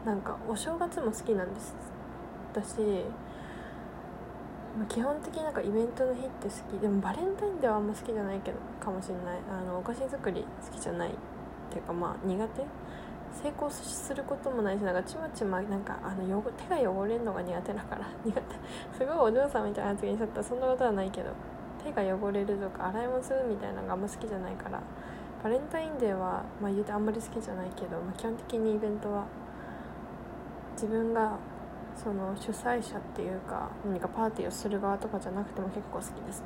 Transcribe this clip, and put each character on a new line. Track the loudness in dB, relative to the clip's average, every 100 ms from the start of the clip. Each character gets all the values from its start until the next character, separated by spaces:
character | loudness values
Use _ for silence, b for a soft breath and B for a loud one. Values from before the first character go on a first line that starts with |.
な | 2
ん | 0
か | 0 -4 -2
お | -2
正 | 0 0
月 | 0 2
も | 0
好 |
き | 0 2
な | 4 2
ん |
で | -2
す。 | -8 -10 -10 -10 -10 -10 -10 -10 -4
だ | -4
し、 | -2 2 4 4 0 -6 B B B B B B B -10 -10 -10 -10 -10 -10 -8 -6 -2
ま |
あ、 | 0
基 | 2
本 | 2 0
的 | -2 -2
に |
な | 0
ん |
か | 0
イ | 2
ベ | 4
ン | 4
ト | 4 2
の |
日 | 4 -2
っ |
て | -4 -4
好 | -4 -6
き。 | 2
で | 4
も | 6
バ | 4
レ | 2
ン | 2 2
タ | 2
イ |
ン | 4
デ | 4
ー |
は | 6
あ |
ん | 4
ま |
好 | 0 -2
き |
じ | 0
ゃ |
な | 0
い | -2
け | -2
ど、 | -4 -6 -6
か | -2
も | -2
し | -2
れ | -4
な | -2 -4
い。 | -4
あ | -4
の、 | -2 -2
お |
菓 | -2 -2
子 | -2
作 | 0 0
り | -2 -4 -8 -10
好 |
き | -8
じ | -4
ゃ |
な | -2 -2
い。 |
っ | -2 -8 -10 -10 -10 -6
て | -6
い |
う |
か、 | -4
ま | -2 0 0
あ、 | 0
苦 | 2 0
手？ | -2 -4 -6 B B B B -8 -4
成 | -4
功 | 0 -2
す | -2 -6 -6 -4
る | -4
こ | -2 0
と | 2
も | 4
な | 4
い | 4
し、 |
な | 4
ん | 2
か |
ち | 2 -2
ま | -4
ち | 0
ま、 | 2 2
な | 2 0
ん |
か、 | -2 -4
あ | -2
の、 | 0 2 2
汚-、 | 0 -4 0
手 | 4
が | 6
汚 | 4 2
れ | 2
る |
の | 2
が | 0
苦 | 0 -2
手 | -2
だ | -4
か | -4 -4
ら、 | -6
<laughs> | -4
苦 | 0
手。 | 0 -2 -8 B B B 0
す | 2
ご |
い | 8
お | 8
嬢 | 10 6
さ | 6
ん | 2
み |
た | 2
い | 2
な |
発 | 2 2
言 | 2
し |
ち |
ゃ | 2
っ |
た。 | 0
そ | 0 2
ん |
な | 4
こ | 6
と |
は | 6
な | 4
い | 2
け | -2
ど。 | -4 -6 -8 -10 -10 -8
手 | -4
が | 0 2 4
汚 | 2
れ | 2 2
る | 2
と | 0
か、 | 0 0
洗 | 0
い | 2
物 | 2
す | 2
る | 2 2
み | 0
た | -2
い |
な | -4
の | -2
が |
あ | 0
ん |
ま | 0
好 | -2
き | -4
じ | -2
ゃ |
な | -2
い |
か | -4 -4
ら。 | -4 -6 B B B B -2
バ | 4
レ | 4
ン | 4
タ | -2
イ | 0
ン | 2
デ | 4
ー |
は、 | 4 2 0 -2 -2
ま | 2
あ、 |
言 | 2
う |
て | 2
あ | 4
ん | 4
ま |
り | 2
好 | -2
き | -4
じ | -4
ゃ |
な | -4 -4
い | -4
け | -4
ど、 | -2
ま | -2
あ、 | -2
基 |
本 | -2 -2
的 | -2 2
に | 4 4
イ |
ベ | 2
ン | 0
ト | 0
は、 | 0 -2 -6 -10 B B B B B -10 -8 -8 -8 -10 -10 -8
自 | -4 2
分 | 4 4
が、 | 4 4 2 -6 -10 -10 -10 -10 -6
そ | -2
の、 | 0 0 -2
主 | -2
催 | 0 2 2
者 | 0 -4
っ | -6
て | -4
い | -2 -4
う |
か、 | -4 -4 -4 -4 0
何 | 0
か | 0
パ | 2 2
ー |
テ | 2
ィ | -2
ー |
を |
す | 0 0
る | 2
側 | 2 2
と | 0
か | -2
じ | -2
ゃ |
な | -2
く | -2
て | -2
も | -2
結 | -2 -4
構 | -6
好 |
き | -6
で | -8 -6
す。 | -6